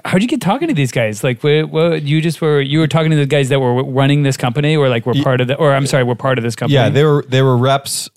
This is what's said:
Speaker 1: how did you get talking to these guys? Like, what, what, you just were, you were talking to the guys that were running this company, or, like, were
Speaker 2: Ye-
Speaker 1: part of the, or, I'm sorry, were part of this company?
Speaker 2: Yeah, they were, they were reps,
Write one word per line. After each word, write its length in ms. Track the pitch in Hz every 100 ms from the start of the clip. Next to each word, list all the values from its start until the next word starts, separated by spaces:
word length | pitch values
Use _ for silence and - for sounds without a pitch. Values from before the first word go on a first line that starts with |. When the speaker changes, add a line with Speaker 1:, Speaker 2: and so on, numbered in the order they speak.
| -
Speaker 1:
how 80 |
did 80 | 190
you 60 | 240
get 120 | 277
talking 260 | 175 247 330
to 60 |
these 180 | 165 131
guys? 320 | - 113 104
Like, 200 | 139 123
what, 260 | 147 151 156
what, 340 | 160 170 156
you 180 | 143 156
just 180 | 165 147
were, 220 | 160 147
you 180 | 139 151
were 80 | 156
talking 220 | 160 160
to 60 | 151
the 80 | 139
guys 240 | 147 131
that 100 | 139
were 240 | 127 123
running 400 | 139 131 135 143
this 140 | 139 131
company, 400 | 135 120 147 156
or, 120 | 135
like, 160 | 120 123
were 100 | 127
Speaker 2:
Ye- 80 |
Speaker 1:
part 180 | 139 123
of 60 | 123
the, 80 | -
or, 180 | 147
I'm 140 | 135 139
sorry, 160 | 139
were 120 | 123 120
part 220 | 135 127
of 60 |
this 120 | 117 110
company? 200 | 120 139
Speaker 2:
Yeah, 140 | 110
they 140 | 127
were, 220 | 151 147 -
they 140 | 131
were 160 | 135 123
reps, 520 | 131 139 - - -